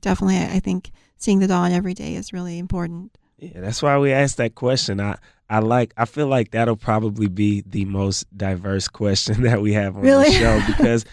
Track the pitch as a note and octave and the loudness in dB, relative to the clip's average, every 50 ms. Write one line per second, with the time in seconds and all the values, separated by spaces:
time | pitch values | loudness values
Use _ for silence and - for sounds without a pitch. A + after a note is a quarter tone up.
0 | - G3 F#3 - G3 F#3 F#3+ F#3 - - - F#3+ - F#3+ F#3 F#3 - - - - | -2 -2 -2 0 0 0 0 0 -2 -2 -2 -2 -2 -2 -4 -4 -6 -12 -18 -20
1 | _ _ _ _ - A3 G3+ F#3+ F#3+ G3 F#3 F3 F3 F3+ F3+ F3 G3+ F3+ F#3 - | _ _ _ _ -2 0 2 2 2 2 2 2 2 2 0 0 -2 -4 -6 -8
2 | - D#3 E3 - - - G3 F3+ F3+ F3 E3+ E3+ F3 F#3 F#3+ F3+ F3 E3+ E3+ E3+ | -8 -10 -10 -10 -10 -10 -12 -12 -10 -10 -10 -10 -8 -6 -6 -6 -6 -6 -8 -12
3 | F#3+ A3 - _ _ _ _ _ - F2+ E2 F2 F#2 G#2 A#2 - D3+ C#3+ C#3+ C#3+ | -14 -16 -20 _ _ _ _ _ -20 -18 -16 -10 -8 -8 -6 -2 0 2 2 2
4 | C#3+ C#3 C3+ C#3 C#3+ C3+ - - A#2 A2+ - - C3 B2 C3+ B2+ - - G2 G2+ | 2 2 2 2 0 0 0 -2 -4 -4 -4 -4 -2 0 0 0 0 -2 -2 -2
5 | G2+ G#2 F#2+ - - _ _ _ _ - A2 G#2+ A2 A2 A#2+ B2 A#2 - _ - | -4 -4 -6 -8 -12 _ _ _ _ -4 -2 0 2 2 2 2 0 0 _ -4
6 | A#2+ - - D3 D3+ C3+ C3+ B2 G#2+ - - A#2 A2+ A#2 A2+ G#2+ - A#2+ G#2+ A2 | -4 -2 -2 -2 -2 0 0 0 0 -2 -2 0 0 0 -2 -2 -2 -2 0 0
7 | A2 G#2+ G#2 A2 G#2+ G2 F2+ G2+ G#2 G#2 G#2 G2+ G#2 F#2+ - G#2 G2 G2 G2 G2 | 0 -2 -2 -2 -2 -2 0 0 0 2 0 0 -4 -6 -6 -6 -4 -4 -4 -2
8 | G2 G2 F#2+ - - - - G2 G2+ F#2+ F#2+ F2 G2 G2 G2 F#2+ - - - - | -2 -2 -2 -4 -8 -12 -10 -6 -4 -4 -4 -4 -4 -4 -4 -4 -4 -6 -6 -4
9 | G#2 G2+ G2 - - - G#2+ A2 B2+ A2+ A#2+ G2+ G#2 G#2 G#2 G#2+ G2+ G2 F#2 G2 | -2 0 0 0 0 0 0 2 2 2 2 2 2 2 2 2 0 -2 -2 2
10 | B3 C4+ C#4 C#4 C#4 D4+ - - A2+ - A2 G#2+ - - - - - A#2 A#2 A#2 | 4 6 6 6 6 6 4 4 4 4 4 2 2 0 2 2 4 4 2 0
11 | - - | -2 -6